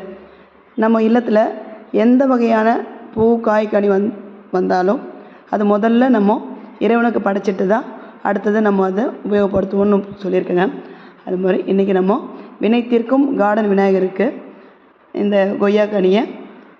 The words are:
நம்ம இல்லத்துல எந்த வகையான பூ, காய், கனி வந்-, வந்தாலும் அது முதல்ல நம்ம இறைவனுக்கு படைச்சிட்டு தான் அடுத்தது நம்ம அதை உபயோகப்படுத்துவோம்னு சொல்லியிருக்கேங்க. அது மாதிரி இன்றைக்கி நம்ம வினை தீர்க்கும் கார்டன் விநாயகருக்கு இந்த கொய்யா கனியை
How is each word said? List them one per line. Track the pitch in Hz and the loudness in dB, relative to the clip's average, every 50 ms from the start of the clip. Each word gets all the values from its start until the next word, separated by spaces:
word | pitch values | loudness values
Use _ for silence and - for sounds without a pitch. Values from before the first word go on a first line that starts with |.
| - - - - - - - - - _ _ - _ _ _ | -10 -16 -18 -18 -20 -20 -20 -20 -20 _ _ -20 _ _ _
நம்ம | 220 220 226 226 226 | 0 2 2 2 2
இல்லத்துல | 220 220 233 247 233 - 208 214 233 320 - - - - - - - - | 2 2 2 2 2 2 2 2 2 0 -4 -8 -14 -16 -18 -20 -12 -4
எந்த | - 208 220 247 247 254 277 | 0 2 4 4 4 4 4
வகையான | 262 262 233 233 226 226 220 220 226 247 403 - - - - - - - | 2 2 2 2 2 2 2 2 2 0 0 -4 -8 -14 -18 -20 -8 -2
பூ, | 220 220 233 233 226 | 2 2 2 2 2
காய், | 226 220 214 214 214 214 | 2 0 2 2 0 0
கனி | 220 202 208 202 | 0 0 2 2
வந்-, | 196 196 202 226 - - - - - - - - | 2 2 0 -2 -4 -8 -14 -18 -20 -20 -12 -6
வந்தாலும் | - 180 185 185 185 180 180 190 240 294 - - - - - - - - - - | -4 -2 0 0 0 0 2 0 0 -2 -6 -12 -16 -18 -20 -20 -20 -20 -8 -6
அது | - 202 214 202 208 202 | -2 0 2 2 2 2
முதல்ல | 220 233 233 240 254 269 | 2 2 2 4 4 4
நம்ம | 240 208 202 202 233 311 - - - - - - - - | 4 4 4 2 2 0 -4 -10 -14 -16 -18 -20 -8 -2
இறைவனுக்கு | 196 214 233 233 233 240 226 226 | 0 2 2 2 2 0 0 0
படைச்சிட்டு | 202 196 196 202 196 214 190 190 196 | -2 -2 -2 -2 -2 -2 -2 -2 0
தான் | 185 214 254 - - - - - - - - | 0 0 -2 -2 -6 -14 -18 -18 -20 -16 -6
அடுத்தது | - 196 202 202 - 208 208 220 | -4 -2 -2 0 0 0 0 2
நம்ம | 214 202 202 190 190 | 2 2 2 2 0
அதை | 185 185 208 262 | 0 0 -2 -4
உபயோகப்படுத்துவோம்னு | - - - - 196 208 208 202 190 202 190 196 196 208 196 202 208 202 196 196 - - - | -4 -6 -8 -4 -2 0 0 0 0 0 -2 -2 0 0 0 2 2 2 0 0 -6 -12 -10
சொல்லியிருக்கேங்க. | 190 180 185 185 175 180 180 175 190 277 - - - - - - - - - - - | -6 -2 -2 -2 -2 0 0 0 0 0 -2 -8 -14 -18 -20 -20 -20 -20 -20 -16 -8
அது | - 185 | -6 -4
மாதிரி | 180 190 185 202 - - - | -2 0 0 0 0 -2 0
இன்றைக்கி | 190 196 196 196 | 0 0 2 2
நம்ம | 190 180 185 190 220 311 - - - - - - - - | 0 0 2 0 0 -2 -4 -10 -16 -18 -20 -20 -8 -4
வினை | - 214 233 240 233 | 0 0 0 0 0
தீர்க்கும் | 240 240 233 233 - 262 277 285 269 - | 0 -2 -2 0 0 0 2 2 0 0
கார்டன் | 190 202 208 214 220 214 208 | 0 0 0 0 0 0 2
விநாயகருக்கு | 196 196 196 196 190 185 185 185 190 - 202 285 - - - - - - - - - _ _ _ _ _ _ _ | 2 2 2 2 2 2 0 -2 -2 -2 -2 -2 -4 -6 -14 -20 -20 -20 -20 -20 -20 _ _ _ _ _ _ _
இந்த | - - 202 202 202 196 190 202 202 214 | -6 -4 -2 0 2 2 2 0 0 0
கொய்யா | 202 202 208 208 208 | 0 2 2 2 0
கனியை | 208 208 196 185 185 196 220 302 - - - - - - - - - - | 0 0 0 2 2 2 2 0 -2 -8 -14 -18 -20 -20 -20 -20 -20 -20